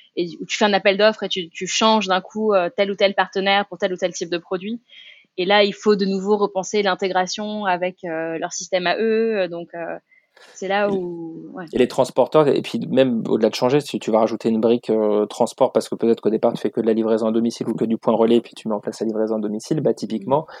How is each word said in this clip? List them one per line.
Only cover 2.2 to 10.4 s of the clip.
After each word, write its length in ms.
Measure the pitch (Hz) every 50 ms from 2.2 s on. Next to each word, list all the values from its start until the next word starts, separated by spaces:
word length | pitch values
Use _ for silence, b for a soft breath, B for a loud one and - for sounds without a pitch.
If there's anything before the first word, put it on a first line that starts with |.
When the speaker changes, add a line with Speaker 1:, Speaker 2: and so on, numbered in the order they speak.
Speaker 1:
coup, 320 | 185 - - 214 220 214
euh, 160 | 202 190 175 175 175
tel 140 | - 202 196
ou 60 | 202
tel 180 | - 202 196 196
partenaire 520 | - 185 185 - 196 190 196 196 202 202
pour 120 | - 180 -
tel 160 | 214 190 185
ou 20 |
tel 160 | 180 190 175
type 180 | 170 - 185 165
de 80 | 170 170
produit. 440 | 165 - 190 180 180 208 233 240 B B B B B B B B B B _ -
Et 80 | 180
là, 180 | 185 202 208 208
il 100 | 202 190
faut 220 | - - 214 214
de 80 | 185 202
nouveau 320 | 190 190 190 185 202 214
repenser 460 | 208 202 196 - 190 180 - - 214
l'intégration 800 | 202 196 180 - 202 190 180 185 185 180 - - 208 208 214 214 208
avec, 400 | 190 180 170 180 185 180 _ -
euh, 320 | 170 160 160 165 165 165
leur 160 | 160 170 175
système 340 | - - 190 - - 180 180
à 120 | 170 - -
eux. 500 | 226 226 220 220 226 226 220 202 185 170
Donc, 200 | 170 170 170 165 -
euh, 220 | 170 165 170 165 170 _ b b b b b b b